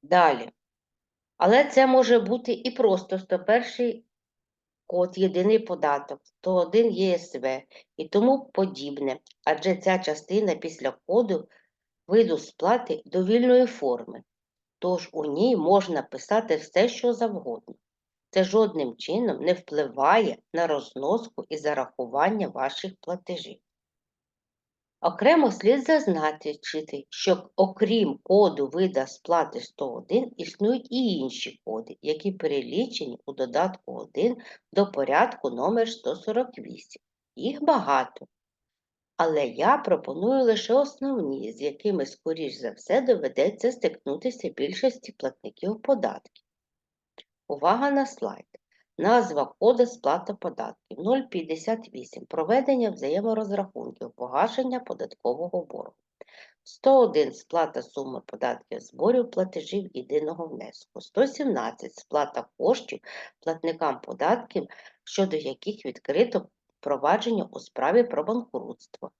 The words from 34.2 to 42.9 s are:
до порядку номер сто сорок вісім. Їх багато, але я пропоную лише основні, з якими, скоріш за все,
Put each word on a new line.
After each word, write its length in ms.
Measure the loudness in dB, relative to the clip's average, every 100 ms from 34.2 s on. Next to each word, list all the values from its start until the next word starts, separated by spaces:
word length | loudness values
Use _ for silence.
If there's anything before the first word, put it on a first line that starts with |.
| 0 -2 -12 -20 _
до 180 | 0 0
порядку 580 | 0 0 2 2 0 -6
номер 400 | -2 0 0 -2
сто 260 | -4 -8 -6
сорок 420 | -4 -4 -4 -8
вісім. 440 | -16 -18 -20 -20 _ _ _ -8
Їх 280 | -8 -2
багато, 640 | 2 2 2 0 0 -10 -20 _ _ _ _ _ _ _ _ -2
але 300 | 0 2 -2
я 300 | 0 2 4
пропоную 640 | 2 0 -2 -4 0 4
лише 300 | 4 2 2
основні, 800 | 2 2 -4 -4 -2 -4 -4 -8
з 100 | -6
якими, 440 | -6 -4 -2 -2 -4
скоріш 520 | -6 -6 -6 -6 -6
за 140 | -10
все, 300 | -10 0